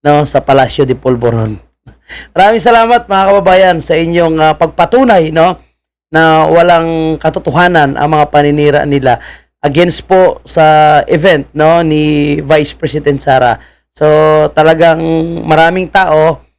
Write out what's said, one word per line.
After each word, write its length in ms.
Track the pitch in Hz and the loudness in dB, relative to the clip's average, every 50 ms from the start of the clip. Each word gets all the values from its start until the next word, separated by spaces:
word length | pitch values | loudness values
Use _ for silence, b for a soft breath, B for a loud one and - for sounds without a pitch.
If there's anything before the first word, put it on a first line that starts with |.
| - | 0
no, 180 | 147 147 147 147 | 0 0 0 0
sa 160 | - - 139 | 0 -2 -4
Palacio 460 | - - - 139 131 120 - - 143 | 0 0 0 0 0 -2 -2 -4 -2
de 80 | 127 127 | -2 -2
Polvoron. 600 | 123 - 131 127 120 120 120 113 113 110 110 107 101 _ _ _ _ _ - - B B B B B B B B | -4 -2 -4 -4 -2 -2 -2 -2 -2 -4 -6 -8 -12 _ _ _ _ _ -20 -20 B B B B B B B B
Maraming 240 | 165 190 208 226 226 | 2 2 2 2 2
salamat, 480 | 160 240 233 226 226 226 240 240 240 - | 2 2 2 2 2 2 0 0 0 -2
mga 140 | 202 190 196 196 196 | -2 0 0 2 0
kababayan, 440 | 202 185 185 185 190 190 185 175 160 | 2 2 2 2 4 4 2 0 -2
sa 160 | - - 165 | -2 -4 -2
inyong, 380 | 160 170 165 170 175 170 160 160 | -2 -2 -2 0 0 0 0 0
ah, 160 | 156 156 156 151 | 0 0 0 0
pagpatunay, 800 | - 170 160 - - 170 160 - 254 269 240 214 180 160 156 156 | 0 -4 -4 -2 -4 -2 0 2 0 2 4 2 2 0 0 0
no, 240 | 160 160 185 180 - _ _ _ _ _ _ _ _ _ _ 160 | 0 0 0 0 -4 _ _ _ _ _ _ _ _ _ _ -2
na 320 | 156 160 160 160 160 156 | 0 2 2 2 2 2
walang 720 | 156 160 170 170 180 175 165 165 165 165 160 160 160 160 | 2 2 2 4 4 2 0 0 -2 -4 -4 -4 -4 -6
katotohanan 800 | 147 - 156 139 190 - 165 127 165 175 175 175 160 147 139 - | -4 -6 -6 -6 -4 -6 -4 -2 0 0 2 2 2 0 0 -2
ang 120 | - 143 151 160 | -4 -4 -2 0
mga 120 | 151 147 147 | 0 -2 0
paninira 520 | - 147 147 147 147 151 147 147 139 147 139 | 0 0 0 0 0 0 0 0 0 0 -2
nila 320 | 143 143 139 127 127 120 B B B B B B B _ _ - | -2 -2 -2 0 0 -2 B B B B B B B _ _ -6
against 400 | 147 139 170 175 175 - - - | -2 0 0 0 0 -2 -6 -2
po 320 | - 190 185 185 165 - - _ | 0 2 2 2 2 0 -4 _
sa 560 | - - 170 156 156 156 151 151 151 151 143 - - | -8 -2 2 2 4 4 4 4 4 2 2 0 0
event, 400 | - 151 151 190 170 143 135 - _ | -2 0 2 0 0 0 -4 -8 _
no, 240 | 151 151 156 165 170 | -2 0 2 2 2
ni 560 | 170 156 151 151 151 151 151 147 147 147 143 151 147 | 0 0 -2 -2 -2 -2 -2 -2 -2 -2 -4 -6 -2
Vice 320 | 139 156 151 147 135 - | 0 0 0 0 -4 -8
President 400 | - - 139 120 151 147 147 143 | -8 -8 -6 -6 -6 -4 -4 -6
Sara. 400 | 135 - 143 131 131 127 120 110 b b b b b b _ | -4 -2 -2 0 2 2 0 -2 b b b b b b _
So, 160 | _ - - 151 151 151 156 156 156 156 151 147 - | _ -2 0 0 2 2 2 2 2 0 0 -2 -2
talagang 480 | 156 151 160 165 160 170 165 160 165 165 165 165 160 160 170 170 165 | 0 2 2 2 2 2 2 2 0 -2 -4 -4 -4 -4 -6 -8 -10
maraming 480 | - - 156 156 160 170 180 185 185 160 | -4 -2 0 2 2 0 0 -4 -8 -6
tao 560 | - 196 190 170 156 156 156 160 147 - _ _ _ | -4 -4 -2 0 0 0 0 0 -2 -4 _ _ _